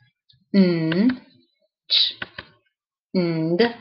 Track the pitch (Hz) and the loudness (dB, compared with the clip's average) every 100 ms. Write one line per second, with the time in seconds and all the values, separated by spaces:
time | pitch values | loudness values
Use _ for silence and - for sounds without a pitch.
0 | _ _ _ _ _ 196 180 165 160 175 | _ _ _ _ _ 2 4 2 0 0
1 | 247 254 - _ _ _ _ _ - - | 0 -2 -10 _ _ _ _ _ -4 -2
2 | - - - - - _ _ _ _ _ | -2 -6 -14 -16 -20 _ _ _ _ _
3 | _ 190 170 165 160 180 233 - | _ -2 -2 -2 -2 0 0 -2